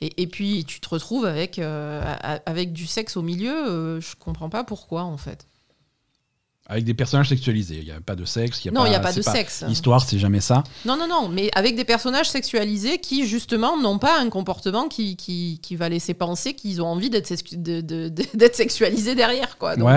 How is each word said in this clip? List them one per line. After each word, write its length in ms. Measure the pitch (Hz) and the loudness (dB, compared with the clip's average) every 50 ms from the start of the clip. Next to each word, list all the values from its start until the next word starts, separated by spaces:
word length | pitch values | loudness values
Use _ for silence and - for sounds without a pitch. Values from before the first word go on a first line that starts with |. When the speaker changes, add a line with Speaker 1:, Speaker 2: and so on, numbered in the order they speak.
Speaker 1:
Et, 220 | 151 160 - - | -8 -6 -4 -4
et 40 | 180 | -4
puis 380 | 175 - - 202 202 208 175 156 | -4 -4 -4 -2 -2 -2 -2 -4
tu 160 | - - - | -6 -10 -12
te 80 | - - | -10 -6
retrouves 380 | 165 160 - - 226 269 233 | -6 -6 -4 -4 -2 -2 0
avec, 320 | 185 156 151 180 180 - - | 0 -2 -2 -4 -4 -4 -6
euh, 420 | 165 156 156 147 147 151 151 147 | -6 -6 -6 -6 -6 -6 -6 -6
a-, 340 | - 151 143 - - 143 151 | -4 -6 -6 -6 -6 -6 -6
a-, 40 | - - | -6 -4
avec 260 | - 160 175 180 175 | -4 -4 -4 -4 -4
du 140 | 165 160 165 | -6 -8 -8
sexe 320 | 160 - 226 220 - - 190 | -6 -4 -4 -4 -4 -4 -4
au 40 | |
milieu. 300 | 165 170 175 175 208 247 294 | -4 -4 -4 -4 -4 -4 -2
Euh, 460 | 320 294 233 175 160 160 160 165 160 | -2 -2 -2 -2 -2 -4 -4 -6 -6
je 140 | 165 - - | -8 -12 -14
comprends 320 | _ - 165 165 - 160 160 | _ -8 -8 -8 -6 -6 -6
pas 160 | 214 226 247 | -6 -6 -6
pourquoi, 380 | - 214 - - - 170 165 | -6 -8 -10 -8 -6 -6 -6
en 160 | 180 180 - 147 | -4 -6 -6 -8
fait. 280 | - - - - - _ _ _ _ _ _ _ _ _ _ _ _ _ _ _ _ _ _ _ _ _ _ _ _ | -10 -12 -14 -14 -18 _ _ _ _ _ _ _ _ _ _ _ _ _ _ _ _ _ _ _ _ _ _ _ _
Speaker 2:
Avec 180 | - 101 113 113 | -4 -2 -2 0
des 80 | 117 113 | 0 0
personnages 340 | 113 147 - 143 139 143 131 | 0 0 2 4 4 4 4
sexualisés, 480 | 139 127 127 127 110 107 95 82 78 78 | 2 2 2 2 2 2 0 -2 -6 -8
il 20 | 78 | -10
y 60 | 82 | -10
a 80 | 78 80 | -12 -12
pas 160 | 80 - 98 | -8 -6 -6
de 80 | 90 87 | -6 -6
sexe, 400 | - - 117 117 117 113 - - | -4 -2 -2 -2 -2 -2 -4 -4
il 40 | - | -2
y 20 | |
a 20 | |
Speaker 1:
Non, 100 | 226 262 240 | 2 2 4
Speaker 2:
pas, 40 | 220 | 4
Speaker 1:
il 40 | |
y 20 | 202 | 4
a 60 | 185 | 4
pas 120 | 190 180 | 2 0
Speaker 2:
c'est 80 | 175 196 | 0 0
Speaker 1:
de 40 | 202 | 0
Speaker 2:
pas, 60 | - | 0
Speaker 1:
sexe. 320 | - 226 202 - - - 160 156 | 0 0 -2 -4 -6 -6 -4 -2
Speaker 2:
l'histoire, 320 | - - - 127 120 120 | -2 2 4 6 6 6
c'est 180 | 127 - 104 98 | 6 4 2 2
jamais 220 | 101 101 101 101 | 4 4 4 4
ça. 240 | - - 123 135 147 - - - - | 4 4 2 2 2 0 -6 -6 -2
Speaker 1:
Non, 100 | 226 262 | -2 0
non, 100 | 311 339 | 0 0
non, 220 | 339 359 320 240 175 | 0 2 2 0 0
mais 220 | 170 190 202 208 - | 0 0 0 2 2
avec 220 | 190 196 254 233 | 4 2 2 2
des 80 | 233 247 | 0 2
personnages 460 | - 233 226 - 254 254 285 320 - | 2 2 2 2 0 0 2 2 0
sexualisés 680 | - 269 - - - 226 208 214 208 202 202 254 349 359 | 0 -2 -2 0 0 0 0 0 0 -2 0 -2 -2 -2
qui, 260 | - - 262 277 269 | -2 -2 0 0 0
justement, 500 | 208 214 240 - - 240 220 226 269 339 311 | 2 0 0 -2 0 0 2 2 2 2 2
n'ont 200 | 254 202 196 202 | 2 2 2 2
pas 200 | 254 294 330 311 | 4 4 4 4
un 120 | 254 226 | 2 2
comportement 580 | - 190 185 190 175 - - 190 185 233 294 311 | 0 -2 -2 -4 -4 -4 -2 -2 0 0 -2 -2
qui, 260 | - - 220 196 180 - | -2 -4 -4 -4 -4 -8
qui, 400 | - - 180 175 175 170 160 160 | -8 -8 -6 -4 -4 -4 -6 -8
qui 140 | - - 175 | -10 -8 -6
va 140 | 165 170 165 | -4 -2 -2
laisser 240 | 170 170 - - 170 | -2 -2 -2 -4 -4
penser 400 | - 180 170 175 - - 262 277 | -4 -2 -4 -4 -4 -4 -6 -6
qu'ils 260 | - - 202 185 170 | -6 -6 -6 -4 -2
ont 60 | 170 | -2
envie 240 | 170 165 175 214 269 | -2 -2 -2 -2 0
d'être 160 | 226 208 - | 0 0 -2
sexu-, 320 | - 175 165 - - 165 175 | -2 -6 -6 -8 -10 -10 -8
de, 240 | 165 170 170 165 | -6 -4 -4 -4
de, 260 | 165 160 165 165 165 165 | -4 -6 -6 -6 -6 -6
de, 160 | 160 170 - - | -4 -4 -4 0
<laughs> 60 | - | 4
d'être 220 | 220 233 240 - | 8 8 8 8
sexualisés 580 | - 226 - - - 226 180 208 226 208 240 262 | 6 0 2 2 2 2 2 2 2 0 0 2
derrière, 440 | 254 226 226 247 262 262 - - - | 4 4 4 4 0 -2 -4 -6 -4
quoi. 180 | - 82 - | -4 -2 2
Donc, 120 | 117 113 123 | 4 6 8
Speaker 2:
Ouais, 40 | 135 | 10